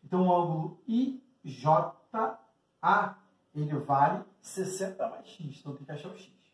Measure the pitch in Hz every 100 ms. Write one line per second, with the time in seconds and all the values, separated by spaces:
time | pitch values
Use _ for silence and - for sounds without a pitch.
0 | - 185 185 175 175 160 185 - - 226
1 | 269 - _ _ 147 123 147 160 - -
2 | _ 226 226 - _ _ _ _ 175 160
3 | 180 - _ _ _ 147 151 143 - 131
4 | 143 190 - _ - 190 185 - 190 -
5 | - - - - 151 - 143 131 139 147
6 | - - - _ _